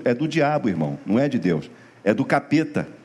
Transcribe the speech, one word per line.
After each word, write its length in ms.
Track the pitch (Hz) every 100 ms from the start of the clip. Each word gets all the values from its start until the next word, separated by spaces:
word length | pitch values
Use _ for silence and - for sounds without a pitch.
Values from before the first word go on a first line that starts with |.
| -
é 80 |
do 140 | 123 156
diabo, 420 | 156 143 151 123
irmão, 300 | 85 76 71
não 140 | - 107
é 100 | 143
de 120 | 127
Deus, 320 | 92 78 - - - -
é 100 | -
do 100 | 110
capeta. 640 | 131 147 - 151 156 - 80 -